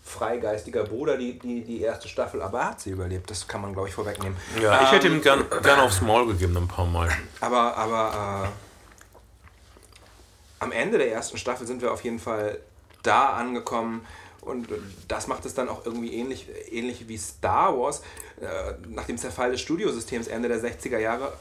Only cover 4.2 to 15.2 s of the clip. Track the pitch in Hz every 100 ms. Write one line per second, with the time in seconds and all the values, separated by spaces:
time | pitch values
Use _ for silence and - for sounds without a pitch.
4.2 | 95 92 - 110 107 127 135 139 175 156
5.2 | 143 139 - - 139 139 127 98 117 113
6.2 | 120 92 90 87 87 - 87 85 85 78
7.2 | - - 120 123 120 - 110 113 110 107
8.2 | 101 98 98 101 - - - - - -
9.2 | - _ - - - - - - - -
10.2 | - - - - - 113 160 220 123 113
11.2 | 120 - 123 123 120 127 123 113 120 113
12.2 | 123 110 107 - - - _ - 113 110
13.2 | 135 113 123 123 - 120 113 113 117 -
14.2 | - - - 123 117 107 98 95 - 107